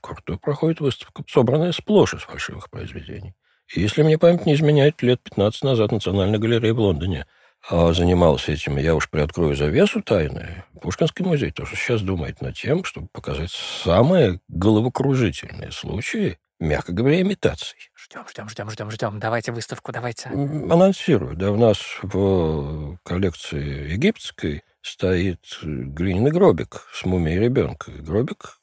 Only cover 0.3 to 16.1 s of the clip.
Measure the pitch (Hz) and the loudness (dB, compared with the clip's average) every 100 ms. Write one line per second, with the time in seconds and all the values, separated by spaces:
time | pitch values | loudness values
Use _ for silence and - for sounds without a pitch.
0.3 | - - 143 160 165 143 - - - - | -8 -6 -2 -2 0 -2 -4 -10 -16 0
1.3 | - 120 151 175 165 - 208 127 87 - | 2 4 2 0 -2 2 4 4 2 -12
2.3 | - - - - - - - - - 92 | -10 -10 -12 -14 -12 -12 -12 -12 -14 -14
3.3 | - _ _ - - 104 - 156 156 170 | -20 _ _ -8 -2 0 2 4 6 6
4.3 | 175 170 147 151 151 143 - 123 123 - | 6 4 4 4 6 4 4 0 0 -2
5.3 | - 101 - 139 120 104 110 90 98 95 | 0 0 0 0 2 2 0 0 0 2
6.3 | 107 113 117 113 117 104 78 92 78 - | 2 2 2 2 2 2 2 -2 -4 -8
7.3 | _ _ _ - 87 85 82 87 90 85 | _ _ _ -2 4 4 4 4 6 6
8.3 | 67 - 76 - 71 80 78 - 78 73 | 4 0 -4 -2 -2 0 0 0 -2 -2
9.3 | - 80 71 73 107 202 220 - 101 73 | 0 0 2 2 4 2 0 0 0 0
10.3 | - - 92 - - - - 165 - 185 | -4 -12 -14 -18 -12 -6 -2 -2 -2 -2
11.3 | 156 87 - 69 95 - 113 95 92 73 | 0 -2 -6 -10 -6 -2 -2 -2 -4 -4
12.3 | - 80 - - 165 185 - 82 - - | -8 -10 -6 -2 -2 -2 -10 -14 -12 -8
13.3 | 71 85 - - - 90 87 135 185 110 | -6 -6 -8 -10 -6 2 4 6 4 4
14.3 | 87 - 87 101 107 123 - 139 127 107 | 0 -6 0 4 4 2 0 0 2 0
15.3 | 76 - - - - - 104 - | -2 -10 -12 -12 -12 -8 -8 -6